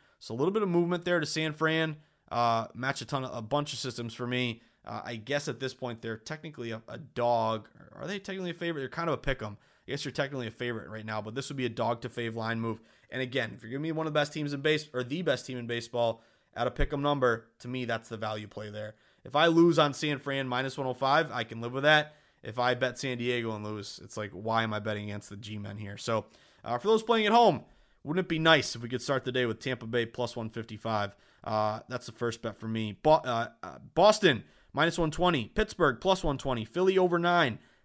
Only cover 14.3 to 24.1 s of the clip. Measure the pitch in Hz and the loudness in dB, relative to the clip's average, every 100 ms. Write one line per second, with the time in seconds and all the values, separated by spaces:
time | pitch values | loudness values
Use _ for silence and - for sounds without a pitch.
14.3 | 156 147 139 151 156 151 127 120 160 160 | -2 -4 -2 2 0 0 -6 -4 -2 0
15.3 | 127 - 123 120 117 113 120 117 113 _ | 0 -2 -6 -4 -4 -4 0 0 0 _
16.3 | _ _ - 120 131 147 143 143 143 127 | _ _ -2 -2 2 0 2 0 4 4
17.3 | 113 - - 123 127 117 113 - 113 110 | 2 -4 -16 -8 -6 -2 -4 -4 -6 -4
18.3 | 107 104 - 107 104 107 - _ _ 127 | -6 -8 -10 -10 -8 -10 -12 _ _ -2
19.3 | 147 170 165 170 156 147 135 151 139 143 | 4 6 8 8 8 4 4 -2 -2 -2
20.3 | 135 131 123 135 139 131 123 135 151 151 | -2 0 -2 -2 -2 -4 0 4 4 2
21.3 | 120 113 113 120 131 147 151 151 - _ | -2 -6 -6 -6 2 6 6 4 -8 _
22.3 | _ 110 117 123 123 127 120 135 123 120 | _ -10 0 2 2 0 -2 -4 -2 0
23.3 | 123 113 107 107 107 98 - 95 | 0 -2 -4 -6 -8 -8 -12 -12